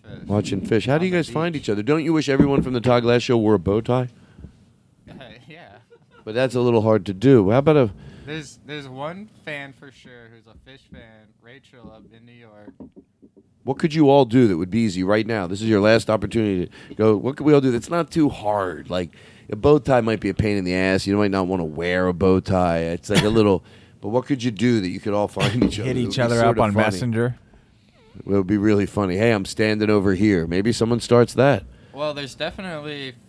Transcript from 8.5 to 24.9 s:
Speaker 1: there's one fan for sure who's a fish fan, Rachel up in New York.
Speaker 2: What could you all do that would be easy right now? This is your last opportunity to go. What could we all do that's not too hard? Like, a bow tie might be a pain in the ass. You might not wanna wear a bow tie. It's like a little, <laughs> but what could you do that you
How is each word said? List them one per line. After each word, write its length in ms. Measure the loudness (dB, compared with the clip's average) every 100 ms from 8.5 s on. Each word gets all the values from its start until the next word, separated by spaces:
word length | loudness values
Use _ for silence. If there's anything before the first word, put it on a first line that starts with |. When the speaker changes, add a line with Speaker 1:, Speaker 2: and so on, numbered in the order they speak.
| -18 -16
Speaker 1:
there's 220 | -14 -14
one 420 | -12 -12 -14 -18 _
fan 300 | -14 -14 -14
for 180 | -20 -20
sure 380 | -20 -20 -20 -20
who's 140 | -20 _
a 80 | -20 -20
fish 160 | -20 _
fan, 360 | -20 -20 -20 _ _
Rachel 500 | -20 -20 _ -20 -20
up 120 | -20 -20 -20
in 100 | -20
New 60 |
York. 420 | -20 -20 -20 -20 -20 -20 -20 _ _ _ _ _ _
Speaker 2:
What 160 | -10 -4
could 140 | -2 2
you 140 | 4
all 140 | 4 4
do 220 | 4 2
that 100 | 2
would 120 | -4
be 100 | -2
easy 220 | -2 -2
right 220 | -2 -2 -2
now? 220 | -6 -6
This 140 | -6
is 60 | 0
your 140 | 2
last 260 | 4 4 2
opportunity 600 | -4 -2 -2 -2 -2 -4 -10 -12
to 60 | 0
go. 220 | 2 2
What 180 | -2 -2
could 80 | 4
we 60 |
all 80 | 4
do 100 | 4
that's 180 | 0 -4
not 220 | -6 -4
too 180 | 0 0
hard? 600 | -2 -4 -4 -4 -8 -8
Like, 180 | -6 -6 -10 -20 -20 -12
a 40 | -2
bow 240 | 2 4
tie 220 | 4 0
might 180 | 2 -2
be 100 | -2
a 60 | -2
pain 220 | -2 -2
in 60 | -2
the 80 | 0
ass. 320 | 0 0 0
You 100 | 0
might 140 | 0
not 160 | 0 -2
wanna 180 | -4 -4
wear 420 | -6 -4 -2 -2
a 60 |
bow 260 | 0 2 2
tie. 400 | 2 0 0 -2
It's 300 | -4 -6 -2
like 140 | 0
a 60 | 2
little, 340 | 4 2 2 -4 -20
<laughs> 200 | -20 _
but 80 | -6
what 160 | -4 -4
could 160 | -4
you 80 | -4
do 300 | -2 0 0
that 80 |
you 100 | -2